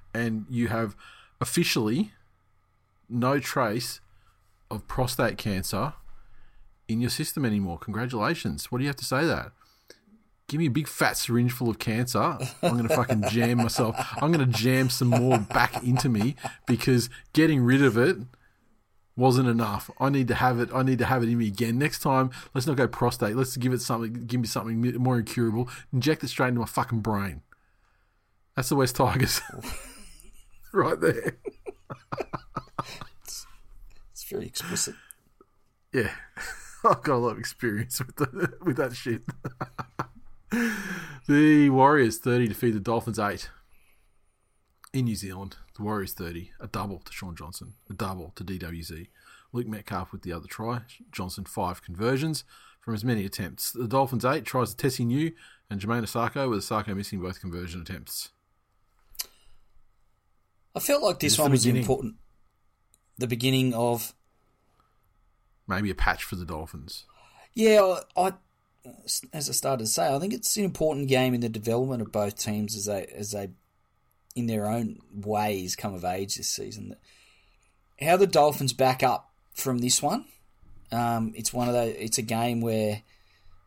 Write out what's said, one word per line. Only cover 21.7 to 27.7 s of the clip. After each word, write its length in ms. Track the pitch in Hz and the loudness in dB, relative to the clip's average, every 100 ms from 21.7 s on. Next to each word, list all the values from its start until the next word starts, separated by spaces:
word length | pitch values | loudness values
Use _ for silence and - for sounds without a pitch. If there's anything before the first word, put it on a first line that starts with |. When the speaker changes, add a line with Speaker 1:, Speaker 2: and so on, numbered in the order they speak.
| 117 | 2
Speaker 1:
Next 220 | 147 - | 0 0
time, 320 | 156 131 131 - - | 2 4 2 -2 -6
let's 140 | 135 127 | -4 0
not 100 | 139 | 2
go 120 | 120 | 0
prostate. 480 | - 120 123 104 120 | 2 -2 0 -2 0
Let's 200 | 127 127 | -2 0
give 160 | 123 | 0
it 80 | 123 | 0
something. 460 | - 117 113 120 117 | -2 -2 -2 -6 -4
Give 140 | 123 | -2
me 80 | 110 | 0
something 320 | - 104 113 | -2 -2 0
mi-, 100 | 123 | 0
more 260 | 123 127 120 | 2 2 2
incurable. 480 | 110 - 113 110 123 - - | 0 0 2 2 -2 -6 -4
Inject 320 | 127 131 156 | 0 2 0
it 40 | 127 | -2
straight 180 | - 127 | 0 2
into 100 | 120 | 2
my 40 | 110 | 0
fucking 320 | - 123 113 | -2 0 0
brain. 440 | 104 104 98 - - _ _ | 0 0 -2 -8 -16 _ _